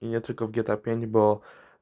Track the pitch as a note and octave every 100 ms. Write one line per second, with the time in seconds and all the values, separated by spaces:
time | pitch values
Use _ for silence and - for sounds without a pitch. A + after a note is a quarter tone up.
0 | A2+ A2+ A2+ A#2 A2 A2+ A2 G#2 - A#2
1 | A2+ A2 G#2+ G#2+ - - - _